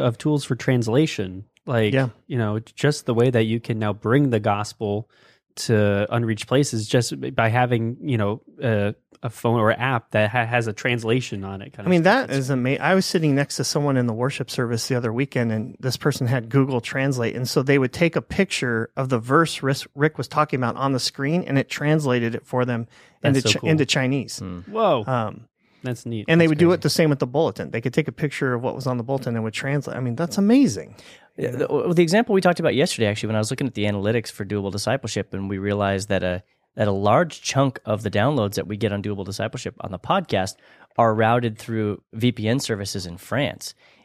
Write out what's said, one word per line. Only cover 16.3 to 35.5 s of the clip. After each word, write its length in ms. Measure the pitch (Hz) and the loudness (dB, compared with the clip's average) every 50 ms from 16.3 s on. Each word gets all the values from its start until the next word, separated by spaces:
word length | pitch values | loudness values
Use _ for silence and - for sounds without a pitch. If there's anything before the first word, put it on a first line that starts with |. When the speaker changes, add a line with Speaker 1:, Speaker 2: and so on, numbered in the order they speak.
| 135 131 113 117 | 0 -2 -2 0
Speaker 2:
Google 320 | 107 139 135 135 135 120 | 2 2 2 2 0 -2
Translate, 560 | 113 - - 139 135 139 139 127 117 113 - | -4 -4 -4 -2 0 0 0 0 0 -2 -2
and 100 | - 131 123 | -4 -6 -2
so 140 | - 127 131 | 0 0 2
they 160 | 135 139 139 | 4 4 4
would 140 | 131 127 - | 2 0 0
take 240 | - 175 165 - | 0 0 2 2
a 60 | 160 - | 0 -4
picture 680 | - - - 196 180 - - - 127 117 113 113 - _ | -2 0 0 0 0 0 -2 -2 0 0 0 -2 -2 _
of 140 | - 135 127 | -4 -2 0
the 80 | 131 117 | 0 0
verse 440 | 117 120 131 160 165 156 - - - | 2 4 4 4 4 4 0 -2 -2
Ris-, 240 | 131 139 139 - - _ | -2 -2 -2 -4 -8 _
Rick 220 | 139 143 156 156 - | 0 0 0 0 -2
was 80 | 131 | -8
talking 320 | - - 151 151 143 - 131 | -2 0 0 0 2 0 0
about 180 | 127 117 - | 0 -2 -2
on 160 | - 131 139 139 | -2 0 0 0
the 80 | 127 | 0
screen, 420 | - - - - 139 139 156 180 - | -2 -4 -6 -4 -2 -2 0 0 0
and 160 | - 139 139 | 0 0 0
it 100 | 127 - | 0 0
translated 640 | - - 147 147 156 160 151 135 123 123 117 113 113 | -4 -4 0 2 2 2 2 2 2 2 0 -2 -4
it 120 | 113 - | -6 -8
for 180 | - - 127 123 | -4 -2 -2 0
them 220 | 123 123 113 117 - - - - - _ _ | 0 -2 -4 -6 -8 -12 -20 -20 -20 _ _
Speaker 1:
That's 160 | - 151 139 135 | 0 2 2 2
Speaker 2:
into 100 | 117 113 | 4 2
Speaker 1:
so 40 | 104 | 0
Speaker 2:
Chi-, 60 | - | 2
Speaker 1:
cool. 80 | - 139 | 2 2
Speaker 2:
into 180 | 156 156 143 | 2 2 2
Chinese. 520 | 127 - 147 131 127 135 143 113 - - - | 2 0 0 0 0 0 -2 -4 -6 -10 -10
Speaker 3:
Hmm. 220 | - 92 90 87 | -10 -10 -10 -12
Speaker 1:
Whoa. 440 | 95 - 202 220 226 196 156 123 104 | -12 -8 -4 0 2 2 2 2 0
Speaker 2:
Um, 420 | 117 131 123 110 104 - - - - _ _ _ _ _ _ - | 0 -2 -2 -2 -4 -6 -12 -18 -20 _ _ _ _ _ _ -8
Speaker 1:
That's 240 | 131 123 120 - | -8 -8 -6 -8
neat. 180 | 120 117 110 101 - | -8 -8 -6 0 2
Speaker 2:
and 120 | 165 165 | 4 6
they 60 | 170 | 6
Speaker 1:
That's 40 | 160 | 6
Speaker 2:
would 80 | 156 151 | 4 4
do 80 | 175 170 | 4 4
Speaker 1:
crazy. 60 | 180 | 4
Speaker 2:
it 60 | 160 - | 4 2
the 80 | 151 | 0
same 200 | - - 170 156 | 2 4 4 4
with 80 | 143 135 | 4 2
the 80 | 147 | 0
bulletin. 460 | 123 123 147 165 135 95 - 92 69 - | 0 0 0 0 0 0 -4 -6 -6 -6
They 100 | 117 113 | -4 -4
could 100 | 131 120 | -2 0
take 160 | - 151 - | 0 0 -2
a 40 | 117 | -2
picture 420 | - - 143 - - 143 131 123 | -4 -4 -6 -4 -2 -2 -2 0
of 80 | 117 120 | -2 -2
what 120 | 123 - | -4 -4
was 120 | - 131 | -4 -4
on 100 | 131 127 | -4 -4
the 80 | 123 113 | -4 -2
bulletin 300 | 120 139 135 139 131 117 | -4 -4 -4 -2 -4 -4
and 100 | 113 110 | -4 -4
would 80 | 110 110 | -4 -6
translate. 420 | - - 135 139 147 135 - - | -6 -4 -2 -2 -2 -2 -4 -6
I 40 | - | -6
mean, 140 | 131 123 117 | -4 -4 -4
that's 220 | 120 165 170 - - | -4 -4 -4 0 0
amazing. 560 | 196 202 233 269 285 208 110 95 78 - - - - - - - _ _ _ | 2 4 6 6 6 4 2 -2 -6 -12 -16 -20 -20 -20 -20 -20 _ _ _
Speaker 3:
Yeah, 140 | - - - 123 | -6 -6 -4 -4
the, 140 | 123 147 - | -4 -2 -2
well, 240 | - 143 - - 175 | 0 0 0 2 2
the 80 | 165 175 | 4 4
example 320 | 160 170 214 240 - 214 | 4 4 2 2 2 2
we 60 | 190 185 | 2 4
talked 180 | 180 170 - | 2 2 2
about 140 | 170 147 - | 2 2 2
yesterday, 320 | 120 151 185 - - 113 | 2 2 0 0 0 0
actually, 220 | 104 104 - - 107 | 0 0 0 -2 -2
when 80 | 110 | -2
I 20 | 107 | -2
was 120 | 110 107 | -2 -2
looking 160 | 135 123 143 | -2 -4 -4
at 80 | 131 - | -4 -2
the 100 | 107 101 | -2 -2
analytics 460 | 104 104 101 98 104 113 120 107 - | -2 0 0 0 0 0 0 -2 -6
for 140 | - - 104 | -8 -10 -6
doable 260 | 98 104 104 98 98 92 | -4 -4 -2 -2 -4 -4
discipleship, 600 | 104 - 107 120 135 - 110 - 107 95 - - | -4 -2 -2 -2 -2 -4 -4 -4 -4 -6 -4 -6
and 160 | 98 98 | -8 -6
we 80 | 98 | -6